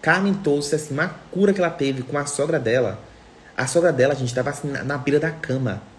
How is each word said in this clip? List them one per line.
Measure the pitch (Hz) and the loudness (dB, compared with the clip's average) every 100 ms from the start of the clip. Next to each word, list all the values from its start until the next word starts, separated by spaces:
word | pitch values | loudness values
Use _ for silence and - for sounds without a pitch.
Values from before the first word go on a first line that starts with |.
Carmen | - 175 202 190 | 2 2 2 0
trouxe, | 151 143 143 151 | 0 0 0 -2
assim, | - | -2
uma | 135 180 - - | -4 -4 -4 -10
cura | 180 202 | 2 4
que | 196 | 4
ela | 170 | 0
teve | 165 139 131 | 0 -2 -2
com | 123 147 | -4 -4
a | 143 | -4
sogra | - 147 160 | -2 0 0
dela. | 120 123 113 98 - - - - - - | 2 2 0 -4 -14 -20 -20 -20 -16 -6
A | 131 | 0
sogra | 170 170 | 2 2
dela, | 135 131 | 4 2
gente, | 139 123 127 | 2 -2 -2
tava, | 127 | -4
assim, | 139 147 | -4 -8
na, | 139 | -6
na | 131 143 | -4 -4
beira | 131 143 | 0 2
da | 156 | 0
cama. | 156 - 131 127 98 - | -6 -4 -2 -2 -4 -10